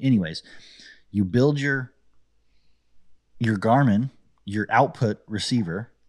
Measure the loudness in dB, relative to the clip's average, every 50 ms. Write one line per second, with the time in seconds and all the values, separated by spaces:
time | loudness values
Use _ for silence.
0 | 0 2 2 2 0 -2 -6 -12 -14 -18 -20 -20 -20 -20 -20 -20 -20 -20 -20 _
1 | _ _ -4 -2 -2 0 2 2 4 2 2 0 0 -2 -2 -4 -4 -8 _ _
2 | _ _ _ _ _ _ _ _ _ _ _ _ _ _ _ _ _ _ -20 -20
3 | -20 -20 -20 -20 _ _ -8 -4 -2 -2 -2 0 2 2 4 4 4 4 4 2
4 | 0 -2 -6 _ _ _ _ _ _ -8 -6 -6 -2 0 2 2 2 2 0 -2
5 | -2 -2 -2 -4 _ -10 -8 -6 -4 -2 -2 -2 -2 -2 -4 -8 -8 -10 _ _
6 | _